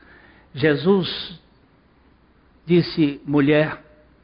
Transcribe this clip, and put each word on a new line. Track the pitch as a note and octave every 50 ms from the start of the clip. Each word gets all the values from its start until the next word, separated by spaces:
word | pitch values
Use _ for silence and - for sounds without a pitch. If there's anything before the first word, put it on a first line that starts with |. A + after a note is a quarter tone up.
| _ - - - - - _ - _ _ -
Jesus | C#3 C3+ D#3 D3 C3+ C3+ F3+ G3+ F#3+ E3+ - - - - - E3+ - _ _ _ _ _ _ _ _ _ _ _ _ _ _ _ _ _ _ _ _ _ _ _ _ _
disse, | D#3 F3 E3+ E3 - - E3+ D#3 C#3+ C#3+ - -
"Mulher, | - C#3+ D3 C#3 C#3+ D3+ D3+ D#3 D3+ - - - _ _ _ _ _ _ _